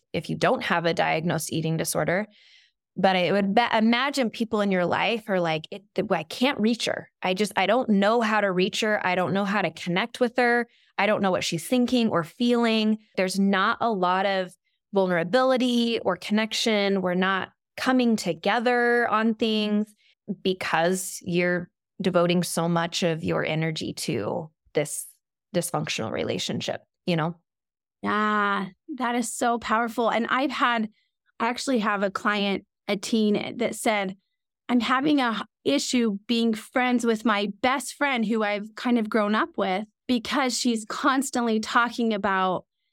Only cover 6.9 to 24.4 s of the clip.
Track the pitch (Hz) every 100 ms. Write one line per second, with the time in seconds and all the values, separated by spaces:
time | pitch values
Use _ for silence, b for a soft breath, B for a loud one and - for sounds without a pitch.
6.9 | - - _ 185 190 208 - 185 240 -
7.9 | 196 202 240 214 214 202 180 196 - 220
8.9 | 208 185 185 165 196 196 208 165 - 180
9.9 | 175 240 - 240 254 240 240 233 b b
10.9 | - 202 208 196 180 - 165 - 254 240
11.9 | 254 226 143 156 - 240 240 233 220 214
12.9 | 214 b - 185 190 196 196 208 - 233
13.9 | 202 180 185 196 190 185 - _ _ _
14.9 | 196 185 170 170 247 262 254 247 240 233
15.9 | 226 202 175 - 208 220 - 233 208 202
16.9 | 196 185 180 185 190 185 _ _ - 262
17.9 | 262 240 214 185 160 196 233 240 240 240
18.9 | 240 233 214 226 220 226 214 208 208 214
19.9 | _ b b - 185 190 185 - 160 170
20.9 | 185 - - - 175 180 180 175 _ _
21.9 | - 190 180 175 175 170 175 170 170 165
22.9 | - 175 160 175 160 - 156 160 160 -
23.9 | - - 120 104 -